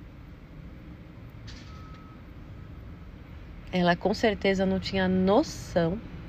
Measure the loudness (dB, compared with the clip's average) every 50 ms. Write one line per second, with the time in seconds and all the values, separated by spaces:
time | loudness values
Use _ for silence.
0 | -14 -16 -16 -16 -16 -16 -18 -18 -18 -18 -16 -16 -16 -14 -16 -16 -16 -16 -16 -16
1 | -16 -16 -16 -16 -16 -16 -16 -14 -14 -14 -14 -14 -14 -14 -14 -14 -14 -14 -14 -16
2 | -16 -16 -16 -16 -16 -16 -16 -14 -14 -14 -14 -14 -14 -14 -14 -14 -14 -14 -14 -14
3 | -14 -14 -14 -14 -14 -14 -14 -14 -14 -14 -14 -14 -6 0 2 6 6 6 6 6
4 | 4 2 4 4 4 4 4 4 4 4 6 6 4 4 4 2 0 0 2 2
5 | 4 4 6 6 6 8 8 6 6 4 -2 -8 -4 0 2 4 4 2 2 -2
6 | -6 -10 -12 -12 -12